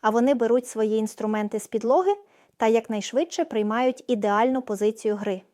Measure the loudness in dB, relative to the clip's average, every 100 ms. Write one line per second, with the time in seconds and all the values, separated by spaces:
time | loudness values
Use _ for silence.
0 | 2 2 2 2 2 2 0 -2 0 0
1 | -2 -4 -4 -2 -2 -6 -6 -4 2 2
2 | 2 -2 -6 _ _ _ 2 2 0 -8
3 | -4 -2 -2 -2 -2 -2 -2 0 0 -2
4 | -4 -2 2 2 2 0 -4 -2 -2 0
5 | -4 -2 -4 -6 _